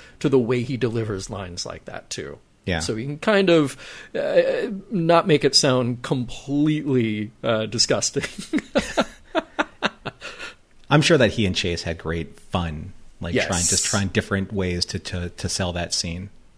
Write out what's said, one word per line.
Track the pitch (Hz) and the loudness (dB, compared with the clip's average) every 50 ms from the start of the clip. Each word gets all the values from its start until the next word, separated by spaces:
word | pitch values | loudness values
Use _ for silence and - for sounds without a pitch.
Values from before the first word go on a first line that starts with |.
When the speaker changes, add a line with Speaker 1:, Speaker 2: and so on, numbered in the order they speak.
| - - - - | -20 -20 -12 -2
Speaker 1:
to | - 147 | 0 4
the | 131 131 | 4 4
way | 117 107 127 123 117 | 4 4 0 0 0
he | 123 139 113 | -2 -2 -2
delivers | 127 117 110 117 113 110 107 95 95 - | -2 0 0 -2 -2 -2 -4 -6 -6 -8
lines | 110 95 95 90 87 87 - | -8 -8 -8 -10 -8 -10 -8
like | - 87 82 - | -8 -10 -12 -12
that, | - - - - - | -12 -14 -14 -12 -10
too. | - - 73 71 71 - _ _ _ _ - | -10 -10 -8 -10 -12 -16 _ _ _ _ -4
Speaker 2:
Yeah. | 95 87 80 | -2 -2 0
Speaker 1:
So | 80 - 113 | 0 -2 -4
you | 110 123 | -4 -4
can | 139 147 147 | -6 -6 -4
kind | - 220 214 196 196 180 | 0 2 4 4 6 6
of, | 170 160 147 131 - - - - - - - - - | 6 6 6 4 -2 -8 -14 -18 -16 -18 -16 -8 -4
uh, | - 151 - - - 262 - - - 185 254 202 196 - - | -2 -2 2 4 4 4 4 2 0 -2 -4 -4 -8 -8 -4
not | 240 175 165 165 170 165 160 - | -2 0 2 4 4 4 6 6
make | 151 147 - | 4 4 4
it | 139 - | 4 4
sound | - - 139 127 127 123 120 123 123 - | 4 4 4 4 4 2 0 -2 -4 -4
completely, | - 160 127 123 - - - - 139 139 147 151 156 156 156 - 147 135 127 113 110 107 107 104 104 - - - | -2 -2 -2 -2 -4 -8 -12 -8 -4 0 2 2 2 2 2 0 2 2 2 2 2 0 -2 -4 -6 -8 -6 -2
uh, | 120 113 110 110 107 | 0 0 0 -2 -2
disgusting. | 110 113 - - 123 104 - - - 139 - - | 0 0 2 2 2 0 0 -2 -2 -4 -6 -6
<laughs> | - - - - - 277 - - - 277 - - - - - - - - - - - 330 - - - - - - - - - - - - - - - - - - - - - - - _ - _ _ - - - | -10 -10 -10 -4 -4 -4 -4 0 -2 -2 -2 -2 -2 -2 -2 -2 -4 -20 -16 -6 -6 -6 -6 -6 -6 -6 -6 -6 -6 -6 -6 -6 -6 -6 -12 -12 -12 -12 -16 -16 -14 -14 -14 -16 -16 _ -20 _ _ -12 -2 4
Speaker 2:
I'm | 139 151 | 4 4
sure | 151 - 170 139 | 6 6 6 6
that | 120 101 | 6 4
he | - - 107 | 4 2 0
and | 92 90 | 0 0
Chase | - - 90 85 - - | 0 -2 -2 -2 -2 -4
had | 87 82 - | -6 -6 -6
great | - 80 82 85 80 - - - | -4 -4 -4 -4 -6 -8 -12 -20
fun, | - - - 90 85 82 76 78 82 95 - - - - - - | -14 -4 -4 -2 -2 -2 -4 -8 -10 -12 -14 -16 -18 -20 -16 -10
like, | 90 85 87 | -8 -2 -2
Speaker 1:
Yes. | 123 - - | 0 0 0
Speaker 2:
trying, | 95 85 87 | 0 0 2
just | - 98 - - | 2 2 0 0
trying | - - 101 98 92 | 0 0 0 0 2
different | - 107 101 - 101 98 95 92 | 0 0 0 0 0 -2 -2 -2
ways | 107 98 92 90 87 87 - | -2 -2 -2 0 0 -2 -4
to, | - - 92 | -4 -6 -8
to, | - - - 90 87 87 | -8 -8 -8 -6 -8 -8
to | - - - 92 | -8 -8 -6 -6
sell | - - 95 87 85 | -4 -2 -4 -4 -4
that | 87 87 85 - | -4 -4 -4 -4
scene. | - - 87 85 87 95 101 - - - - _ | -4 -4 -6 -8 -8 -10 -12 -16 -20 -20 -20 _